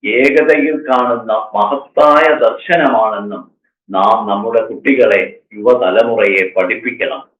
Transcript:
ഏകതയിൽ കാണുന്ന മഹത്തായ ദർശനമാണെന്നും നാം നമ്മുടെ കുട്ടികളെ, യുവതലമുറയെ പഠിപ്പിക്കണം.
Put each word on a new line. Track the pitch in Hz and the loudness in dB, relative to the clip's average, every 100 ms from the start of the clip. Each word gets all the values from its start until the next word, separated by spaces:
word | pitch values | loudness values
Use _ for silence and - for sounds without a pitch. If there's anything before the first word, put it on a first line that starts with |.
| 98 | -2
ഏകതയിൽ | 117 135 151 147 147 143 151 131 | 2 2 2 2 2 0 -4 -2
കാണുന്ന | 127 120 117 113 | 0 0 -2 -2
മഹത്തായ | 110 - 101 104 139 - - 151 147 160 | -4 -4 -4 -2 -4 -6 2 4 4 2
ദർശനമാണെന്നും | 147 - - - 170 143 120 110 104 104 92 85 _ _ _ _ | 2 0 -2 -2 0 2 0 -2 -4 -10 -12 -16 _ _ _ _
നാം | 95 98 - 104 | 0 2 0 -2
നമ്മുടെ | 101 107 117 110 | -4 -2 -2 -2
കുട്ടികളെ, | - - 131 113 101 92 - _ | -6 -2 2 2 2 -2 -8 _
യുവതലമുറയെ | 104 107 123 92 98 117 110 104 98 92 | -4 0 2 2 2 2 2 0 0 -2
പഠിപ്പിക്കണം. | 92 90 90 - 85 92 - - _ | -2 -2 -4 -6 -8 -8 -8 -16 _